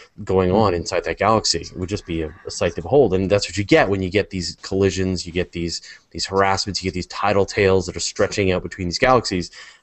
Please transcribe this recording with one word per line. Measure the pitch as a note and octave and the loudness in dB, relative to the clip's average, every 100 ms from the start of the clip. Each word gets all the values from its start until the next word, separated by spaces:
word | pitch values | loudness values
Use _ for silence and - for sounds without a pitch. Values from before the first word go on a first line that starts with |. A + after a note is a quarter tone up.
| - - | -20 -12
going | G2+ F#2 F#2 | 0 2 4
on | G2 G#2 | 4 4
inside | F2 E2 F2 | 0 -2 -4
that | F2 E2 | -2 0
galaxy. | G2 A2 - E2 | 2 2 0 -4
It | D#2+ E2 | -6 -8
would | F2+ | -6
just | G2+ - | -6 -6
be | E2 | -6
a, | D#2 - | -6 -10
a | - | -10
sight | - F#2 | -4 -2
to | E2+ | -2
behold, | D#2+ C#3+ A#2 | 2 4 4
and | F#2+ F#2+ | 2 2
that's | G2+ - | 2 0
what | G2+ | -4
you | |
get | G2+ D#3+ A2 | 2 4 4
when | G2 | 0
you | F#2 | 0
get | G2 F#2+ | 0 -2
these | F#2+ E2 E2 | -4 -8 -10
collisions, | - F#2+ G2 F#2 F#2 F2+ - | -4 2 2 2 -2 -2 -4
you | |
get | F2 F2 | -6 -4
these, | F2 E2+ D#2+ - - _ | -4 -6 -6 -12 -20 _
these | E2+ - | -10 -2
harassments, | G2 G2 F#2+ - F2+ | 2 2 2 -2 -4
you | F#2 | -4
get | |
these | F2+ - | -4 -6
tidal | - G2+ G2+ F#2+ | -4 0 2 2
tails | - G2 F#2+ F2 | 2 4 4 0
that | E2+ | -6
are | |
stretching | - - G2 - F#2+ | -6 -2 -2 0 0
out | F2+ | 0
between | F2+ - F2+ | -4 -8 -6
these | E2+ | 0
galaxies, | B2+ B2+ - F#2 E2+ - - - | 4 4 2 -2 -4 -10 -20 -14